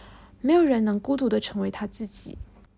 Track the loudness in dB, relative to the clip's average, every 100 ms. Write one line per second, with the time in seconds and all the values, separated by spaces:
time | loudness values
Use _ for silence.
0 | -20 -20 -20 -6 2 4 4 4 2 0
1 | -2 0 0 0 -2 -4 -4 -6 -6 -6
2 | -4 -4 -4 -8 -16 -20 -20